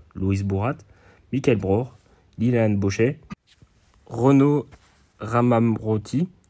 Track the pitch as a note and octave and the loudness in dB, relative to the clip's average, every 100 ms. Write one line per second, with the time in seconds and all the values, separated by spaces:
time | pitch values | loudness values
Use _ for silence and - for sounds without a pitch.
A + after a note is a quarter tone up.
0 | - - F#2+ G2 G2 G2 A#2 D3+ - _ | -14 -6 -4 -2 -2 -4 -4 -6 -14 _
1 | - _ _ C3 C#3 G#2+ G2 G#2 B2+ - | -20 _ _ -4 0 0 0 0 -2 -12
2 | _ _ _ - A#2 A#2+ A2 G2+ G2 G2 | _ _ _ -4 0 2 2 0 -2 0
3 | A#2 D3 - - _ _ - _ _ _ | -2 -2 -14 -20 _ _ -20 _ _ _
4 | - A#2 B2+ C#3 C#3+ D3 - - _ _ | -12 0 4 4 4 0 -4 -16 _ _
5 | _ - G#2+ A#2 B2 A#2 A2+ A2 A2 A2 | _ -14 -4 0 2 2 2 0 -2 -4
6 | - C3+ F3+ - | -4 -4 -4 -8